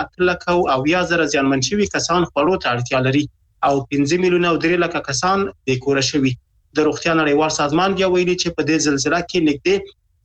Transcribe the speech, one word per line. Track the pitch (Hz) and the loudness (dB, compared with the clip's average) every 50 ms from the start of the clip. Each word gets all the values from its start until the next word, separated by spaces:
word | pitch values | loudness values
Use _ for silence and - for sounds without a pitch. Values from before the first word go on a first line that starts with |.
اته | 175 - _ - | -2 -6 _ -2
لکه | 180 180 180 180 - 180 | 0 0 0 -2 -2 0
او | 180 180 190 156 | 0 2 2 2
اویا | 135 131 139 151 175 180 180 | 0 0 0 0 0 0 0
زره | 165 170 170 160 | 0 0 0 0
زیانمن | 143 - 143 135 135 139 135 | 0 0 0 2 2 0 0
شوي | 131 - 202 208 202 | 0 -2 0 0 0
کسان | - - 143 - - 170 180 175 | 0 -2 -4 -2 0 0 0 0
خوړو | - - 143 147 170 190 | 0 0 0 0 0 0
ته | 180 - 131 120 | 0 -2 -2 -2
اړتیا | 123 123 - 135 131 | -2 -2 -2 -2 0
لري | 127 131 131 147 151 - - _ _ _ _ _ - | 0 2 0 0 -2 -2 -8 _ _ _ _ _ 0
او | 143 139 139 | 0 0 0
پنځه | 135 - 143 143 143 143 170 180 | -2 -2 -2 -2 0 0 0 2
میلیونه | 185 180 175 175 175 | 2 2 2 2 2
او | 170 160 147 | 2 0 0
درې | 160 165 180 175 170 | 0 0 0 0 0
لکه | 165 170 147 | -2 -2 -6
کسان | - 143 135 - 180 185 196 196 202 | -6 -6 -4 -2 0 0 0 0 0
بې | 202 - _ _ 131 131 | -4 -6 _ _ -2 -2
کوره | 127 - 139 139 135 | 0 0 0 0 0
شوي. | 127 - - 147 135 131 127 - _ _ _ _ _ _ - | 0 0 0 0 0 0 -2 -4 _ _ _ _ _ _ -2
د | 156 | 0
روغتیا | 151 151 151 - - 170 160 | 0 0 0 -2 -2 0 0
نړیوال | 160 156 147 143 147 156 156 | 2 2 2 2 2 2 0
سازمان | - - 151 139 151 165 185 196 190 | 0 -2 -2 0 0 2 2 0 0
بیا | 180 190 | 0 0
ویلي | 185 180 180 175 175 180 | 2 2 2 2 0 0
چې | 175 - 170 | -2 -2 -4
په | 170 160 143 | -4 -2 0
دې | 143 160 151 147 | 0 0 0 0
زلزله | 147 139 135 135 151 160 180 | 0 0 0 0 -2 -2 -2
کې | 175 - - 180 160 | -2 -2 -2 0 2
نږدې | 151 143 - - 180 202 196 196 - - _ _ _ _ _ - | 2 0 0 0 0 0 0 -2 -6 -16 _ _ _ _ _ -4